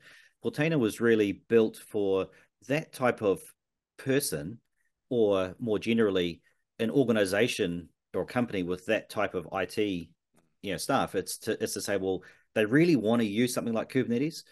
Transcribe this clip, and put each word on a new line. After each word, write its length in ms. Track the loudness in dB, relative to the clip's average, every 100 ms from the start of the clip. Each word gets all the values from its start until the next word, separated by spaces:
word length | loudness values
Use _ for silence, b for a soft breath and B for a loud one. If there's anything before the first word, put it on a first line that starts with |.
| b b b b
Portainer 380 | -6 -2 0 2
was 220 | 0 2
really 320 | 2 4 2
built 420 | -2 2 4 4 0
for 520 | -8 -4 0 0 -2 b b _ -6
that 240 | -6 -6
type 280 | -2 0 2
of 200 | 0 0 -4 -20 _ _ _ -10
person, 640 | -2 0 0 -4 -8 -12 _ _ _ _ _
or 440 | 2 4 4 0 -4
more 180 | -2 -2
generally, 640 | 2 2 4 2 0 -4 _ _ _ -6
an 100 | 0
organization 1000 | 2 2 2 2 2 0 0 -2 -4 -10 _ _
or 80 | -6
a 40 | -4
company 380 | -2 -2 -2
with 220 | -2 -4 -2
that 240 | -2 -2
type 240 | -4 -2
of 160 | -4 -6
I 140 | -6 -4
T, 440 | -2 -2 -2 -8 _ _ _ _ _
you 100 | -6
know, 60 | -6
staff. 380 | -2 -2 0 -4
It's 220 | -6 -8
to, 220 | -6 -4
it's 120 | -4
to 80 | -6
say, 160 | -4 -2
well, 260 | -2 -4 B B B -2
they 80 |
really 320 | 2 4 4 4
wanna 280 | 2 2
use 300 | 2 0 0
something 200 | -2 -4
like 180 | -4 -2
Kubernetes, 520 | -2 0 -2 -2 -6 b